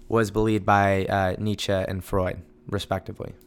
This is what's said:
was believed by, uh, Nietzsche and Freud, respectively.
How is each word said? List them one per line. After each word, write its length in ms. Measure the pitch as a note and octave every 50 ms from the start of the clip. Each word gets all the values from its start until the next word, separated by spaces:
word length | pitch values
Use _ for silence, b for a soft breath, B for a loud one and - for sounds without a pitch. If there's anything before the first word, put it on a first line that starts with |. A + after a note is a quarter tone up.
| b -
was 220 | A2 A2+ A2+ G2
believed 340 | G2 A2 G#2+ A2+ A2 G#2+ F#2+
by, 400 | G#2 G2+ G2+ G2+ G2 G2 F#2+ F#2+
uh, 320 | - F#2+ G2 F#2+ F#2 F#2 -
Nietzsche 340 | G#2 G#2+ G#2 G2 - - G2+
and 300 | F#2+ F#2 - F#2+ F#2+ F2
Freud, 380 | - - G2+ F#2 F2+ - - - - - _ _ -
respectively. 640 | - G2+ - - G2 F#2 - - - - - - - - -